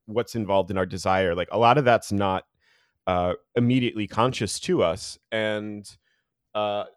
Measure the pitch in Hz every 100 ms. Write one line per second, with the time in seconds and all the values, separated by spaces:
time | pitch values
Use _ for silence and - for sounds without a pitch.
0 | - 110 113 113 98 98 92 95 92 92
1 | 95 95 92 87 85 104 117 135 123 113
2 | - 101 98 92 - _ _ _ _ _
3 | - 90 90 87 _ 123 120 131 120 107
4 | 101 110 127 120 104 - - 165 87 85
5 | - - - 110 107 107 107 104 101 -
6 | _ _ _ _ _ 107 104 104 -